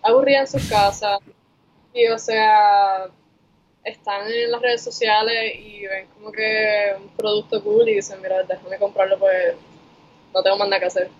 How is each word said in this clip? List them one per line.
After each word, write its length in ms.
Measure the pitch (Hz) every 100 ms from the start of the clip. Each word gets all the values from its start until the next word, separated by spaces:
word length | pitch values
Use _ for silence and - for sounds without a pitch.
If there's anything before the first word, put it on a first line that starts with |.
aburrida 380 | 214 247 269 277
en 60 | 269
sus 200 | 269 -
casas, 520 | 208 202 202 208 202 _ _ _ _ _ _ _
y, 140 | 247 233
o 100 | 226
sea, 880 | 226 220 220 214 208 202 196 190 185 _ _ _ _ _ _ _
están 440 | 196 - - 202 208
en 200 | 233 233
las 100 | 240
redes 200 | 247 233
sociales 680 | 240 - 226 214 220 226 220 -
y 260 | 214 208 196
ven 220 | 190 196 _
como 160 | 214
que 640 | 214 220 220 214 208 208 196
un 100 | 202
producto 540 | - 214 208 208 214
cool 240 | 202 214 226
y 60 | 208
dicen, 240 | 196 190
"Mira, 200 | 190 185
déjame 340 | 185 185 175 190
comprarlo, 400 | 202 202 190 196
pues, 360 | 196 185 175 170 - - _ _ _ _ _
no 80 | 185
tengo 140 | 190 196
más 100 | 202
nada 100 | 196
que 60 | 180
hacer". 220 | 185 185 -